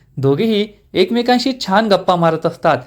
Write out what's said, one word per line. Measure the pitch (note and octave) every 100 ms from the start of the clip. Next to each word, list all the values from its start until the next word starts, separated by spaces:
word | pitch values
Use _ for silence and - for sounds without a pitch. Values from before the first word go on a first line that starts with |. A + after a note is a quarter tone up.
| _ -
दोघेही | C3+ C#3+ A3+ G#3 G#3 - _
एकमेकांशी | - F#3 A#3 A#3+ B3 C4+ B3+ -
छान | F#3+ A3
गप्पा | F#3 F#3+ F3+
मारत | E3 D#3+ D#3+
असतात, | D#3+ E3+ C3+